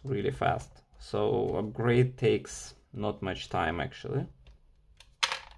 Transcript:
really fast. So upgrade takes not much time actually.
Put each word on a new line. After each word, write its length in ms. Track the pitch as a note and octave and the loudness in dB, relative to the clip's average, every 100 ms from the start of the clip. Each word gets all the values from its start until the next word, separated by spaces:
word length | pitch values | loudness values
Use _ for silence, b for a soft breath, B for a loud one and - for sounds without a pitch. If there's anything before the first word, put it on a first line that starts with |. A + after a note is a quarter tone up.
| - | -4
really 260 | - - | 0 0
fast. 380 | - - - - - _ - | 2 2 0 -4 -18 _ -20
So 560 | - G#2 G#2+ G#2+ G2 E2+ | -4 0 2 2 2 0
upgrade 600 | G#2+ A2+ A#2+ A#2+ B2+ - | -2 0 4 6 4 2
takes 580 | A2+ G#2 - - - - _ | 2 2 -2 -12 -14 -18 _
not 280 | G#2+ G#2 G2+ | -4 -4 -2
much 280 | F#2+ F2+ - | -4 -4 -2
time 320 | F#2 E2 E2 | 0 0 0
actually. 440 | C#2 - - C#3+ E3+ - - - _ _ _ - - _ - - - | -2 -6 -4 -4 -4 -10 -20 -20 _ _ _ -20 -20 _ -4 -4 -10